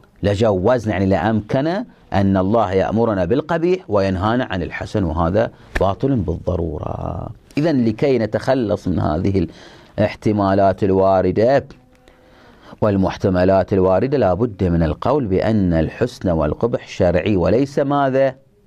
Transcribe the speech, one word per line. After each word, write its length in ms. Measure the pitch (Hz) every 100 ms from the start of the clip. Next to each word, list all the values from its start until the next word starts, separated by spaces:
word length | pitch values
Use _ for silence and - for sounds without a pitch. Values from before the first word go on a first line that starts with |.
| - _
لجوزنا، 680 | 95 98 113 95 98 127 104
يعني 120 | 92 95
لأمكن 600 | 95 98 110 104 131 151 190 240 - -
أن 240 | 98 101 95
الله 360 | 92 113 101
يأمرنا 520 | 95 90 104 117 98 87
بالقبيح 580 | 131 151 139 175 180 -
وينهانا 600 | 101 98 92 104 123 123
عن 120 | 92
الحسن، 400 | 76 - 101 107
وهذا 480 | 85 80 85 98 117 - - -
باطل 360 | 95 95 135 131
بالضرورة. 1120 | 85 85 - 87 85 76 - - 85 85 82 - - -
إذن 280 | 156 135 113
لكي 320 | 107 147 123
نتخلص 680 | 107 107 - 135 107 95 -
من 120 | 85
هذه 480 | 101 78 95 95 82 - - - - -
الاحتمالات 840 | 104 - 110 104 98 98 98 95
الواردة 840 | 98 95 95 95 92 92 113 139 143 - _ _ - - _ - - - - -
والمحتملات 920 | 110 98 90 - 104 90 92 95 92
الواردة، 440 | 98 92 92 127 143
لا 160 | 98
بد 300 | 90 120 95
من 200 | 95 85
القول 420 | 80 78 113 147 110
بأن 480 | 92 104 110 92
الحسن 560 | 82 78 - 123 - 95
والقبح 580 | 82 76 - 117 127 -
شرعي 480 | - 90 87 92 98
وليس 440 | 85 110 139 156
ماذا؟ 560 | 139 143 139 131 135 131 _ _